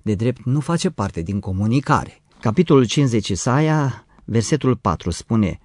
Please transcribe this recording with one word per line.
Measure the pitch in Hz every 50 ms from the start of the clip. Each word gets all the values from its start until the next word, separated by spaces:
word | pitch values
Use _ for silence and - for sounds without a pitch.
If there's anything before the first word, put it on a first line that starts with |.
de | - 107 104
drept, | 90 113 127 131 - -
nu | 123 131 151
face | 139 - 175 170 - 185
parte | 160 - 101 95 - 85
din | 82 85 98 101
comunicare. | 98 98 92 95 104 110 120 143 - - 143 - - - - _ _ _ _ -
Capitolul | - 117 107 170 170 - 156 135 123
cincizeci | 110 - 151 139 127 113 110 - -
Isaia, | 98 - - 131 123 147 156 156 156 156 143 131 - - _ _ _ - -
versetul | - 107 117 110 - 160 139 - 131 120
patru | 117 - 101 82 - - 87
spune: | 80 - - - 113 113 104 85 73 -